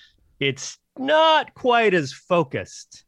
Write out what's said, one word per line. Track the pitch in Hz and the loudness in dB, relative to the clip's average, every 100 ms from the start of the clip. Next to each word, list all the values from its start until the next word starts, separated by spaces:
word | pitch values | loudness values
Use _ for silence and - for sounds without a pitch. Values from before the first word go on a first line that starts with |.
| - _ _ - | -20 _ _ -6
it's | 139 135 - - _ - | -6 -4 -10 -18 _ -8
not | 269 311 320 311 254 | 0 2 4 2 -2
quite | - 254 233 220 | -4 0 2 4
as | 180 135 | 2 -2
focused | - - 175 147 110 92 - - - | -8 -2 0 0 -4 -10 -14 -20 -20